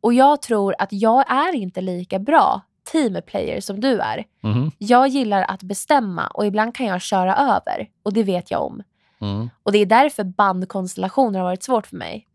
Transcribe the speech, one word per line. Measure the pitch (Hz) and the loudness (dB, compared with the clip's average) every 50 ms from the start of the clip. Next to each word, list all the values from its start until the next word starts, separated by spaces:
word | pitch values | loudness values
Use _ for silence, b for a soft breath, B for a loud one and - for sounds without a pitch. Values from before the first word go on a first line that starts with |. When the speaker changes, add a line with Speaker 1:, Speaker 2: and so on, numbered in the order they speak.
Speaker 1:
Och | - 240 240 | 2 4 6
jag | 247 262 277 294 285 - | 6 6 6 6 2 0
tror | - 233 208 196 196 185 - | -2 0 0 2 0 0 -2
att | 196 196 202 | -4 -6 -2
jag | 196 214 220 226 262 277 - | 0 2 4 4 4 4 2
är | - 262 302 359 359 | 2 0 0 0 -2
inte | 262 196 180 - - | -4 -6 -6 -8 -6
lika | 185 190 180 175 180 _ - 190 | -6 -6 -6 -6 -6 _ -6 -6
bra | 196 247 311 311 202 - - 196 _ _ _ _ _ - - | -2 2 4 4 4 4 2 -2 _ _ _ _ _ -4 -2
teamplayer | 320 294 226 190 170 - _ - 202 - - - - | 0 0 0 -2 -4 -10 _ -6 -6 -4 -4 -6 -6
som | 196 - 196 196 | -8 -8 -8 -2
du | 220 269 254 202 | 0 0 2 2
är. | - 107 110 - 220 _ _ _ - | 0 -4 -4 -6 -8 _ _ _ -2
Speaker 2:
Mhm. | 107 104 123 131 156 - _ | 0 0 0 0 -2 -4 _
Speaker 1:
Jag | 208 208 240 247 262 277 | 0 4 6 6 6 4
gillar | 254 277 262 214 208 196 185 - | 2 0 0 0 0 0 0 -2
att | 190 190 - | -4 -8 -8
bestämma | 185 202 - - _ 302 285 233 202 180 165 - | -10 -8 -8 0 _ 2 2 2 0 -4 -4 -6
och | - - - 208 | -6 -4 -2 -2
ibland | 208 190 214 214 233 233 | -2 0 0 -2 -2 -2
kan | - 262 | -4 -4
jag | 214 185 180 - | -4 -4 -4 -4
köra | - 208 190 185 185 190 | -2 0 0 2 2 2
över | - 277 262 208 185 - - - - 214 - _ _ _ | 2 2 2 2 0 0 -4 -6 -6 -8 -12 _ _ _
och | 214 196 | -2 0
det | 226 220 | 0 0
vet | 190 185 180 175 - | 0 0 -4 -4 -4
jag | - - - | -4 -4 -4
om. | - - - - _ _ _ _ _ _ _ | -4 -8 -12 -18 _ _ _ _ _ _ _
Speaker 2:
Mm. | 107 101 98 104 113 120 _ _ _ | -6 -4 -4 -4 -6 -8 _ _ _
Speaker 1:
Och | 214 202 | 0 2
det | 214 | 2
är | 208 | 4
därför | 180 220 233 277 302 277 - 208 | 4 4 4 4 2 0 -4 -8
bandkonstellationer | 185 180 - 208 196 185 185 185 185 - 196 185 185 - - 185 190 - - 269 233 196 190 | -6 0 0 0 2 2 -2 -6 -6 -6 -6 -6 -6 -6 -6 -6 -4 0 0 0 0 0 -2
har | 180 | -2
varit | 180 185 190 - | -4 -4 -6 -4
svårt | - 262 220 208 | -2 -2 -2 -2
för | - - | -6 -14
mig. | 180 - 82 - 220 _ _ _ | -12 -12 -10 -12 -14 _ _ _